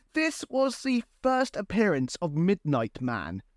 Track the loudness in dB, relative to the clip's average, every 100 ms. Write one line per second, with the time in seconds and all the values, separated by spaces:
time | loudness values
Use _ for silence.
0 | _ -2 -2 -2 -4 0 0 0 -2 -2
1 | -2 _ 0 2 0 -4 -2 2 4 2
2 | 0 -4 -2 2 2 2 2 0 0 -4
3 | -4 -4 -6 -10 -12